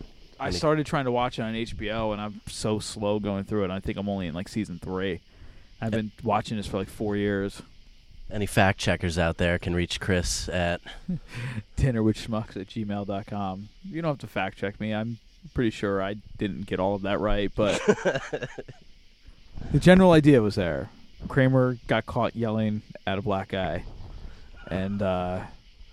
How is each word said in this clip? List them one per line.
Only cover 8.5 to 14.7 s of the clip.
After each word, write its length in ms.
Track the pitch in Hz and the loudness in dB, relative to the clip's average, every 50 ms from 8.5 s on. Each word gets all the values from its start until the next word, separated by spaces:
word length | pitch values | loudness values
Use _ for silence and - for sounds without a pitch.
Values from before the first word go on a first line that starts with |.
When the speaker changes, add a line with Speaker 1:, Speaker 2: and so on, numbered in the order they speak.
| - - 101 95 101 - | 2 4 4 4 4 2
Speaker 2:
checkers 400 | - 107 90 - - 90 80 87 | 2 0 0 0 0 0 2 2
out 180 | 85 82 80 - | 2 2 2 2
there 220 | 90 87 87 87 | 2 2 2 0
can 160 | - 87 87 | 0 -2 0
reach 240 | 87 90 - - - | 0 0 -2 -4 -4
Chris 500 | - - 95 90 87 - - - - - | -2 0 0 2 2 0 -2 -4 -4 -4
at 320 | - 90 87 85 85 - - - - - - - | -2 0 0 0 0 -2 -6 -10 -16 -12 -8 -6
Speaker 1:
<laughs> 720 | 185 - - - - 120 117 131 123 113 104 - - - | -6 -6 -8 -10 -10 -10 -8 -8 -8 -10 -10 -8 -2 0
dinnerwithschmucks 800 | 139 139 123 113 107 110 107 - - - 113 107 110 - - 107 | 2 2 2 4 4 4 2 2 -2 -4 -4 -4 -4 -6 -8 -10
at 100 | 95 - | -10 -8
gmail 380 | - 117 110 104 101 101 101 | -8 -6 -4 -4 -4 -4 -4
dot 220 | 98 101 98 104 - | -4 -4 -6 -6 -6
com. 420 | 107 104 101 95 95 95 104 107 - - - 190 | -6 -6 -4 -4 -6 -8 -10 -14 -16 -18 -14 -12
You 140 | 151 160 | -8 -4
don't 80 | 165 160 | -2 -2
have 100 | 143 - | -2 -4
to 80 | - 117 | -6 -8
fact 300 | - 107 95 95 - - | -4 -4 -4 -4 -4 -4
check 220 | - 98 | -6 -6